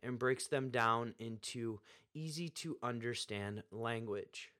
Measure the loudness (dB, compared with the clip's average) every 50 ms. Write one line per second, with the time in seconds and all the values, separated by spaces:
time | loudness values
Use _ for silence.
0 | -4 -4 0 2 4 4 4 4 2 0 0 0 2 2 4 6 6 8 6 6
1 | 4 0 -4 -6 -6 -6 -6 -6 -6 -6 -4 -2 -2 -2 -2 -4 -10 -16 -20 -20
2 | _ _ -8 -6 -6 -4 -4 -4 -4 -6 -6 -6 -6 -4 -4 -2 -2 -2 0 0
3 | 0 0 -2 -2 -2 -2 -2 -2 -2 -2 -2 -4 -6 -8 -6 -2 0 0 0 0
4 | 0 -2 -2 -2 -4 -6 -10 -12 -12 -12 -16 _